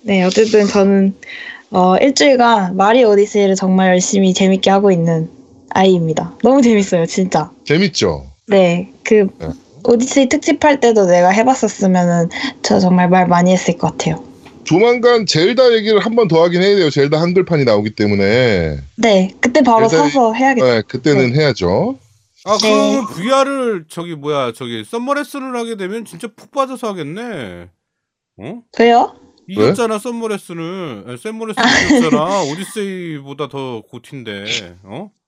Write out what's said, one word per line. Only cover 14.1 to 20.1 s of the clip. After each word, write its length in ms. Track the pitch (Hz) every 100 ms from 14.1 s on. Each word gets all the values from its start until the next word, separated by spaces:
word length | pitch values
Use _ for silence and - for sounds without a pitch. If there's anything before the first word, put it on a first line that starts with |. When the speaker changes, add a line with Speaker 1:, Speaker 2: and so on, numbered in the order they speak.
| 156 - - - -
Speaker 2:
조만간 640 | - 160 233 240 233 240 208
젤다 480 | 160 180 240 254
얘기를 260 | 226 208 214
한 160 | 220 233
번 120 | 214
더 160 | 160
하긴 180 | 170 175
해야 140 | 190 202
돼요. 140 | 160
젤다 300 | 139 143 156
한글판이 420 | 175 180 180 165
나오기 280 | 127 104 104
때문에. 840 | - 104 101 98 117 123 98 80 73 69 -
Speaker 1:
네, 360 | 226 196 185 -
그때 220 | 254 247
바로 260 | 247 226 220
Speaker 2:
젤다 180 | 160
Speaker 1:
사서 280 | 294